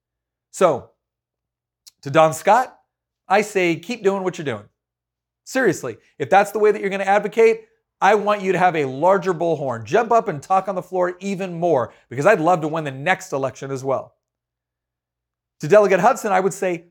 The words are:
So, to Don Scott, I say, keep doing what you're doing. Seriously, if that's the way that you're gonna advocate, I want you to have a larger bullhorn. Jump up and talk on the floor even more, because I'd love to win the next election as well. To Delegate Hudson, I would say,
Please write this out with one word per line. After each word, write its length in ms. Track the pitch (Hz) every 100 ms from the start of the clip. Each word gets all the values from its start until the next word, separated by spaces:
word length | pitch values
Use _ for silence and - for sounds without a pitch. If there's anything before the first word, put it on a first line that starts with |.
| _ _ _ _ _
So, 400 | - 180 123 - _ _ _ _ _ _ _ _ _ - _
to 80 | 139
Don 220 | 151 160
Scott, 440 | 147 - 226 254 - _ _ _ _ -
I 140 | 196
say, 340 | 208 196 180 160
keep 260 | 170 233
doing 220 | 190 196
what 140 | 185 175
you're 60 |
doing. 200 | 143 107 104 _ _ _ _ _ _ _
Seriously, 540 | - 262 233 - 131 104 _ -
if 120 | 143
that's 200 | 185 202
the 80 | 220
way 140 | 214
that 80 | 208
you're 100 | 196
gonna 140 | 196
advocate, 640 | 190 202 202 226 226 226 - _ _ -
I 140 | 185
want 260 | 214 202 208
you 120 | 190
to 60 | 175
have 160 | 180
a 120 | 160 135
larger 480 | 131 175 196 175
bullhorn. 500 | 165 170 151 139 117
Jump 260 | 110 196 233
up 160 | 233 226
and 160 | 147
talk 260 | - 190 196
on 60 |
the 80 | 185
floor 340 | 180 185 180 180
even 400 | 196 185 190 170
more, 320 | 175 139 113 - -
because 160 | 123
I'd 160 | 156 214
love 220 | 156 180
to 60 | 151
win 160 | 160
the 60 | 151
next 420 | 131 151 185 -
election 380 | 143 135 - 139
as 140 | 135
well. 300 | 135 127 - _ _ _ _ _ _ _ _ _ _ _ _ _ _ _
To 80 | 151
Delegate 320 | 202 208 185
Hudson, 320 | 208 247 214
I 80 | 185
would 140 | 190
say, 320 | - 190 170 -